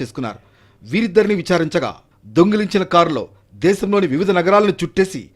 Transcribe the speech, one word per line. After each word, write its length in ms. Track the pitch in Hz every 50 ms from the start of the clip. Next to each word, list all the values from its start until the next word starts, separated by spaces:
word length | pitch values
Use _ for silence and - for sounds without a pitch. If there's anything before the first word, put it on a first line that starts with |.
చేసుకున్నారు. 380 | 135 117 - - 127 110 98 - _ _ _ _ _ _ _ _ -
వీరిద్దరిని 520 | 107 131 208 226 202 170 220 214 202 208
విచారించగా 600 | 185 151 - 180 170 165 156 - 170 131 107 85 - _ _ _ _ -
దొంగిలించిన 580 | 104 107 160 175 208 208 214 214 - - 196 185
కారులో 440 | - - 175 170 165 151 117 95 - - _ _ _ -
దేశంలోని 520 | 101 107 180 202 196 226 196 202 202 196
వివిధ 240 | 151 131 151 190 190
నగరాలను 400 | 190 180 165 185 196 208 214 202
చుట్టేసి 580 | - - 175 - - 196 190 185 - 131 95 - _